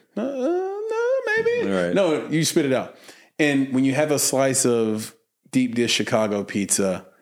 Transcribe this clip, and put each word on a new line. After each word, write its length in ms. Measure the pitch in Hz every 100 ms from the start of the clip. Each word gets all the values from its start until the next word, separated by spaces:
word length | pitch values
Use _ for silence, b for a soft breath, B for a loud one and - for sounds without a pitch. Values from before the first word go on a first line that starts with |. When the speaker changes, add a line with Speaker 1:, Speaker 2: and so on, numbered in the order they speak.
| _ -
Speaker 1:
"Uh, 40 |
uh, 580 | 247 277 254 359 381 403 440
no, 300 | 453 480 523 466 440
maybe." 320 | 453 480 415
Speaker 2:
Right. 240 | 190 175
Speaker 1:
No, 340 | 175 185 147 -
you 160 | 151 156
spit 200 | 175 139
it 80 |
out. 220 | 123 90 - B B B -
And 340 | 151 139 135
when 120 | 131 135
you 80 |
have 180 | 131 151
a 80 | 139
slice 460 | - 131 135 123 127
of 500 | 117 110 107 110 - _ _ _
deep 220 | 131 127
dish 180 | 117 117
Chicago 520 | - 107 117 107 101
pizza, 640 | 95 104 98 - 98 90 - b